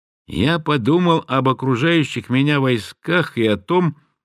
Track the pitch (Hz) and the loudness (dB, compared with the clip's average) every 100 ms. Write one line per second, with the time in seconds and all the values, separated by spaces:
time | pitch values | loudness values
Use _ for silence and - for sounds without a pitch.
0 | _ _ - - 120 170 160 147 110 165 | _ _ -10 -2 0 0 0 -2 0 0
1 | 175 165 - 131 131 127 131 120 156 170 | 2 0 0 0 0 0 -2 0 0 0
2 | 139 - - 127 143 147 131 120 101 - | 0 -4 -4 0 2 2 0 -2 -4 -12
3 | - 175 156 - 110 101 - 180 175 151 | -2 -2 -2 0 0 0 0 0 0 -2
4 | _ _ | _ _